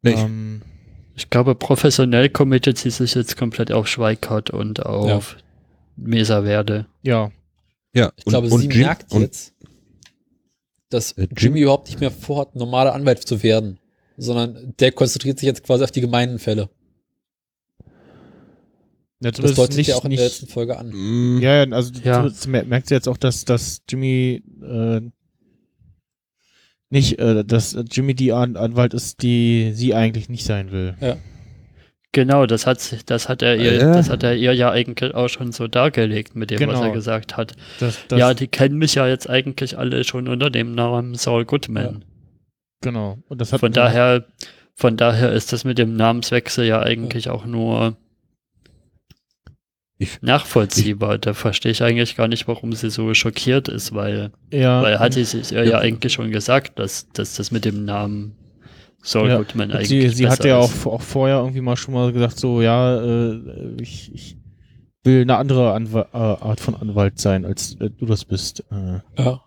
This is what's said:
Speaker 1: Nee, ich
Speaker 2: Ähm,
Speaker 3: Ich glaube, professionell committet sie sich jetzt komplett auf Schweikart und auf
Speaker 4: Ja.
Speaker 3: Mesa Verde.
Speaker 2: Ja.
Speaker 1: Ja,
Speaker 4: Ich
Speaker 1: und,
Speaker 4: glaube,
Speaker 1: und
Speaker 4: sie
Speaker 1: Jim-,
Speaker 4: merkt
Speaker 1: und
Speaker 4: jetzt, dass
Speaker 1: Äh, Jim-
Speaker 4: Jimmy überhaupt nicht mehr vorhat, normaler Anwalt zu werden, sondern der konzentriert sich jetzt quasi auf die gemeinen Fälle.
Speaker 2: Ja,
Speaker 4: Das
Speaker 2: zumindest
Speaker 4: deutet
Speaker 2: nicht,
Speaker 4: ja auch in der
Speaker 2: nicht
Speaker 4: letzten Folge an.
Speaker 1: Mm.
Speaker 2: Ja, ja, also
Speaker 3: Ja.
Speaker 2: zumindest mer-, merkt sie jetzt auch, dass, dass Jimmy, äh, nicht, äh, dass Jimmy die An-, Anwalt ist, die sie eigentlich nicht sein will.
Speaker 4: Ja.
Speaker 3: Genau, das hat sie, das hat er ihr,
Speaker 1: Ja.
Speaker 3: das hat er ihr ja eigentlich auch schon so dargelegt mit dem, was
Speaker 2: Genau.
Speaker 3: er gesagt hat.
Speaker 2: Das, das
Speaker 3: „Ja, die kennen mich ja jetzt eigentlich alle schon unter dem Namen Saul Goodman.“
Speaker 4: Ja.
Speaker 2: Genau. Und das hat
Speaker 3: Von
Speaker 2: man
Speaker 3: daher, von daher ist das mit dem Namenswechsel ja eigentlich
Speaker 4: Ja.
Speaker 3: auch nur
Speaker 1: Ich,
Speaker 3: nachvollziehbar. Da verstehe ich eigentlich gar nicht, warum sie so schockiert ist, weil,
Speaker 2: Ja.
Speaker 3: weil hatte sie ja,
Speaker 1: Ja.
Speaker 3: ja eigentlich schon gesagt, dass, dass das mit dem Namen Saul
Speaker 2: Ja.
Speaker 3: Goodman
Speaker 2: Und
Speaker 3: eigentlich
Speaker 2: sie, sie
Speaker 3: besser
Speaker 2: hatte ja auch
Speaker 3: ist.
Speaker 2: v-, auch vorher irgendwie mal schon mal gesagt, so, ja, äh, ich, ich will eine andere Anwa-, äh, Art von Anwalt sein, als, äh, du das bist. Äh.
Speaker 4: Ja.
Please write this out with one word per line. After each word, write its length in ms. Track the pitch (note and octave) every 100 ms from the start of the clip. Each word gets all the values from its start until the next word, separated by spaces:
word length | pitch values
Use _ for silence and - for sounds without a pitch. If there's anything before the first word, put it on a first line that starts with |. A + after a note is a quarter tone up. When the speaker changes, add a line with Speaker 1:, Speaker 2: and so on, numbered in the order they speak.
Speaker 1:
Nee, 100 | A#2
ich 80 | A2
Speaker 2:
Ähm, 420 | A2 A2 A2 G#2+ - - - - - -
Speaker 3:
Ich 140 | -
glaube, 240 | A#2+ B2
professionell 720 | B2+ - C3+ D3 B2+ B2+ A#2+ C3+
committet 480 | - C3+ C3 C3 A#2+
sie 120 | B2+
sich 240 | - B2
jetzt 220 | B2+ A#2 -
komplett 340 | A#2 - A2+
auf 160 | A2 A2
Schweikart 640 | - A2+ A2 - A2 -
und 340 | G#2 G#2 G#2+
auf 220 | - G#2 G#2
Speaker 4:
Ja. 140 | G#2 - - _ _ _ _ _ -
Speaker 3:
Mesa 460 | A#2 A2+ G#2+ G#2+
Verde. 440 | G2+ G#2 G#2 G#2 G#2 _
Speaker 2:
Ja. 280 | C3+ A#2 G#2 - _ _ _ _ _
Speaker 1:
Ja, 160 | B2 A2+ _
Speaker 4:
Ich 80 |
Speaker 1:
und, 80 | -
Speaker 4:
glaube, 160 | A#2+ A#2+
Speaker 1:
und 120 | A#2+
Speaker 4:
sie 80 | C#3
Speaker 1:
Jim-, 140 | B2
Speaker 4:
merkt 300 | C3+ E3+ -
Speaker 1:
und 80 | G#2+
Speaker 4:
jetzt, 320 | A#2+ - - _ - _ _ _ _ _ _ _ _ _ _ _ _
dass 220 | A#2+ A2+
Speaker 1:
Äh, 100 | -
Jim- 140 | F#2+ -
Speaker 4:
Jimmy 240 | A#2+ D3+
überhaupt 280 | C#3+ C#3 -
nicht 120 | -
mehr 100 | C#3
vorhat, 460 | - - C#3+ C#3 B2
normaler 380 | A#2+ B2+ C3+
Anwalt 240 | C3 C#3 A#2+ -
zu 160 | A2
werden, 360 | A2+ A2 A2 F#2 _ _ _ -
sondern 580 | A#2+ A#2+ A#2+ A#2 B2+ -
der 100 | B2+
konzentriert 460 | - B2+ B2+ C3+ C3+
sich 80 | C3+
jetzt 160 | B2+
quasi 220 | - B2+
auf 60 | C3+
die 80 | -
gemeinen 380 | B2 A#2+ B2 A#2+
Fälle. 300 | - G#2+ G2+ _ _ _ _ _ _ _ _ _ _ _ - _ _ - - _ _ _ _ _ _ _ _ _
Speaker 2:
Ja, 100 | B2
Speaker 4:
Das 60 | -
Speaker 2:
zumindest 220 | C#3+ C3
Speaker 4:
deutet 180 | B2+ C#3+
Speaker 2:
nicht, 120 | D3
Speaker 4:
ja 80 | B2+
auch 80 |
in 60 | C#3+
der 80 | C3+
Speaker 2:
nicht 60 | B2
Speaker 4:
letzten 160 | - C3
Folge 280 | - A#2 B2
an. 100 | A#2+
Speaker 1:
Mm. 480 | G#2 G2 A#2 B2 B2
Speaker 2:
Ja, 240 | B2+ C#3+
ja, 80 | C#3
also 200 | B2 B2 B2
Speaker 3:
Ja. 120 | B2+ B2
Speaker 2:
zumindest 300 | C#3+ - C3+
mer-, 160 | C3
merkt 240 | A2+ B2 -
sie 60 |
jetzt 140 | C3+ C3
auch, 80 | B2
dass, 280 | C3 A#2+
dass 380 | - A#2+ - - -
Jimmy, 540 | C3 C3 B2+ B2+ A#2+ - -
äh, 380 | - A#2 A2+ A2+ A#2 _ _ _ _ _ _ _ _ _ _ _ _ _ _ _ _ _ _
nicht, 280 | C#3 C3 -
äh, 260 | A#2 A2
dass 320 | G#2 A2+ A2 - A2+
Jimmy 240 | - C3+
die 180 | B2+ B2+
An-, 240 | A#2 B2 G2+
Anwalt 380 | A2+ A#2+ B2
ist, 280 | A#2+ - -
die 500 | B2 A#2+ A#2 A#2 A2
sie 200 | G#2+ B2
eigentlich 340 | A2+ A3+ A2+ -
nicht 160 | A#2+
sein 260 | - G#2 F#2+
will. 240 | F#2+ F#2 F2+
Speaker 4:
Ja. 160 | C3 A#2+ - - - - - _ _ _ _
Speaker 3:
Genau, 340 | - B2+ C#3 B2+
das 180 | A2+ -
hat 120 | B2+
sie, 180 | - A2+
das 240 | - A#2+ -
hat 140 | B2+
er 140 | A#2+ A2+
ihr, 160 | A#2 A#2+
Speaker 1:
Ja. 180 | C#3+ F3
Speaker 3:
das 120 | E3+
hat 140 | -
er 140 | B2 A#2+
ihr 160 | B2
ja 160 | B2+ A#2+
eigentlich 440 | G#2+ A#2+ A#2 B2+
auch 120 | - B2
schon 240 | - B2
so 160 | A2 A#2
dargelegt 720 | B2 C#3+ C3+ A2 G#2+ G#2 A2+
mit 140 | G#2+
dem, 100 | G#2
was 180 | B2+ B2
Speaker 2:
Genau. 60 |
Speaker 3:
er 80 | A#2
gesagt 440 | A2 A2 A2 A2 -
hat. 180 | A2+ - - -
Speaker 2:
Das, 180 | B2 G#2+ -
das 120 | B2+
Speaker 3:
„Ja, 140 | B2
die 120 | B2+ C3
kennen 320 | - C3+ D3
mich 160 | D#3
ja 140 | - B2+
jetzt 200 | C3 -
eigentlich 480 | B2+ C3 C3+ C3 C#3+
alle 280 | B2+ B2+
schon 240 | B2 B2+ B2
unter 200 | B2 C#3+
dem 260 | B2 A#2 A#2
Namen 400 | A#2+ A#2+ B2 A#2+
Saul 280 | - A#2
Goodman.“ 600 | A#2 C#3+ - A2 G#2 G#2
Speaker 4:
Ja. 100 | - _ _ _ _ _ _ _
Speaker 2:
Genau. 340 | B2+ A#2+ G#2 G2+ _
Und 120 | C3
das 120 | A#2
hat 80 | B2+
Speaker 3:
Von 80 | A#2
Speaker 2:
man 60 |
Speaker 3:
daher, 520 | A#2 B2 A#2 B2 B2 A#2 _ - _ _
von 220 | - B2+ A2+
daher 360 | A#2 A2+ A#2+
ist 200 | A2 -
das 120 | A#2
mit 140 | C3 B2
dem 180 | A2+ A2+
Namenswechsel 680 | A2+ A#2+ A#2+ B2 - - A#2
ja 140 | A2
eigentlich 440 | A#2 A2+ A#2 A#2+ A#2+
Speaker 4:
Ja. 60 |
Speaker 3:
auch 140 | A#2+ A2
nur 500 | A#2 A2+ A2+ A2+ A2 _ _ _ _ _ _ _ _ _ _ _ _ _ _ - _ _ _ _ _
Speaker 1:
Ich, 220 | G2+ -
Speaker 3:
nachvollziehbar. 960 | A#2+ C3+ - - G#2 - G#2 G#2 G#2 G#2
Da 160 | G#2+
verstehe 380 | G2 A#2 G2+ A#2
ich 100 | A2+
eigentlich 340 | A#2 A#2 A#2+ -
gar 100 | A2+
nicht, 200 | A#2 -
warum 240 | A#2 A#2
sie 180 | A2+ A#2
so 240 | G#2+ A2
schockiert 540 | A2 A2+ - - C3 C3
ist, 260 | A2+ -
weil, 380 | G#2+ G2+ G#2 G#2 _ _
Speaker 2:
Ja. 300 | C#3+ B2+ B2+
Speaker 3:
weil 160 | A2+ G#2
hatte 260 | A#2 C3
sie 160 | A#2 A#2 A2+
ja, 80 | A2
Speaker 1:
Ja. 80 | A#2
Speaker 3:
ja 60 | A2+
eigentlich 340 | A2+ A2+ B2+
schon 180 | - A2+
gesagt, 460 | G#2+ G#2 C3 - -
dass, 300 | G2+ - -
dass 220 | - G#2 -
das 140 | G2+
mit 120 | A#2
dem 200 | A2 G2+
Namen 520 | G#2 G#2 G#2 G#2 G#2 G#2+ - _ - - - _
Saul 260 | - A2+ G#2+
Speaker 2:
Ja. 80 | A#2+
Speaker 3:
Goodman 320 | G#2 A#2 G2+
Speaker 2:
Und 60 | G#2
Speaker 3:
eigentlich 120 | G#2
Speaker 2:
sie, 200 | C3+ B2+
sie 140 | A#2
Speaker 3:
besser 80 | B2
Speaker 2:
hatte 160 | C3 C#3+
ja 80 | B2
auch 140 | B2
Speaker 3:
ist. 80 | -
Speaker 2:
v-, 80 | -
auch 120 | A2+
vorher 360 | - C#3 C3+ C3+
irgendwie 220 | B2+ C3
mal 160 | B2+ A#2+
schon 180 | -
mal 180 | B2+ B2
gesagt, 260 | A#2+ A#2+ B2
so, 220 | C3 A#2+
ja, 400 | A2+ A#2 B2+ B2
äh, 380 | A#2+ A#2 A#2 A2+ C3 - B2+ A#2+
ich, 320 | A#2+ - -
ich 220 | - - - - _ _ - _ _
will 160 | B2+ C3
eine 140 | B2 B2+
andere 360 | C#3 C3 A#2+
Anwa-, 340 | G#2+ A2+ A2+ -
äh, 40 | A#2+ A2+ G2
Art 160 | G#2+ A2
von 140 | -
Anwalt 460 | G#2 A2 G2+ G2 -
sein, 240 | G2+ F#2+
als, 300 | F#2 G2 - -
äh, 100 | G#2+
du 160 | - A2+
das 180 | G#2+
bist. 400 | - F#2+ - - -
Äh. 280 | G2+ F#2 F#2 - -
Speaker 4:
Ja. 200 | B2+ B2+